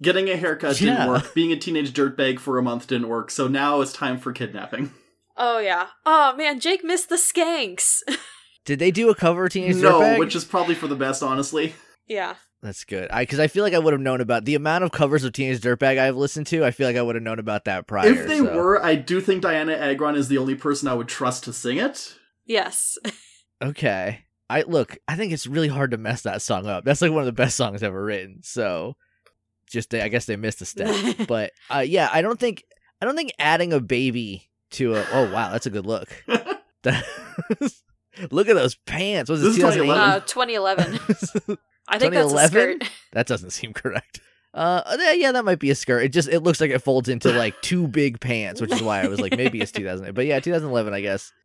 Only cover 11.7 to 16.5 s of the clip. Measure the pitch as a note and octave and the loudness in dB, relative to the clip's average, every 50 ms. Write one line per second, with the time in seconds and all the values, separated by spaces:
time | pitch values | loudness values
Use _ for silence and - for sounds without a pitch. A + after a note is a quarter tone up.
11.7 | D#3+ - - _ _ _ _ - A3+ G3+ F#3 F3+ F3+ - _ _ _ _ - G#2 | -4 -10 -20 _ _ _ _ -8 -6 -6 -6 -6 -8 -12 _ _ _ _ -12 -12
12.7 | G2 - - - G2+ F#2+ F2+ - - A2+ B2+ - C3+ C#3 D#3 D3 - G3 G#3 G#3 | -12 -12 -10 -8 -6 -6 -6 -4 -4 -4 -2 -2 0 2 2 2 2 2 2 2
13.7 | F3 E3+ D#3+ D#3+ D3 C3+ C3+ C3+ C3 B2+ B2+ A2 A#2+ A#2 G#2+ B2+ D3 D3 D3 D#3 | 2 4 4 4 4 2 2 0 0 0 0 0 0 0 0 0 0 0 2 0
14.7 | D#3+ F3 F#3 E3+ - - D3+ C#3 C#3+ D3+ C3 B2+ A2 - C3+ C3 B2+ A#2+ G2+ B2 | 0 2 0 0 2 2 2 4 4 2 0 0 -2 -2 -2 -2 -2 0 0 0
15.7 | B2 A#2 C#3 C3+ C3 C3 C3 C3+ C3 B2+ C#3 C#3+ - D#3 D3+ - | 0 2 2 2 4 4 4 2 2 2 -2 -2 -2 -6 -6 -2